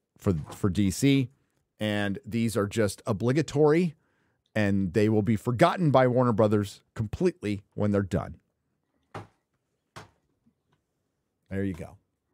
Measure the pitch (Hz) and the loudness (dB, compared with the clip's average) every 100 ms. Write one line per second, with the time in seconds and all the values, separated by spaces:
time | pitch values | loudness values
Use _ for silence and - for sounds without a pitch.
0 | _ _ - 85 - - 107 87 101 - | _ _ -2 -2 -4 -4 -2 0 0 2
1 | 139 139 127 - _ _ _ _ 107 104 | 2 2 0 -8 _ _ _ _ -4 -2
2 | 101 98 - 117 117 104 101 107 104 - | -4 -6 -6 -4 -2 0 -2 0 -2 -2
3 | - 101 117 139 151 143 151 160 180 - | -6 -4 0 -2 -2 2 2 4 0 -4
4 | _ _ _ _ _ 110 101 98 98 110 | _ _ _ _ _ -2 0 0 0 2
5 | 107 110 104 110 - 123 170 196 165 131 | 2 2 2 0 -2 2 2 2 2 4
6 | 127 123 123 113 110 107 101 - _ - | 4 4 2 4 4 2 0 -8 _ -8
7 | 107 - 180 - 101 101 - - 104 101 | -8 -2 -2 -2 -4 -6 -8 -4 0 0
8 | 98 90 - 85 _ _ _ _ _ _ | 0 -4 -6 -12 _ _ _ _ _ _
9 | _ - - _ _ _ _ _ _ - | _ -18 -18 _ _ _ _ _ _ -20
10 | - _ _ _ _ _ _ _ _ _ | -20 _ _ _ _ _ _ _ _ _
11 | _ _ _ _ _ 98 98 82 76 - | _ _ _ _ _ -6 -6 -6 -12 -18
12 | _ _ _ | _ _ _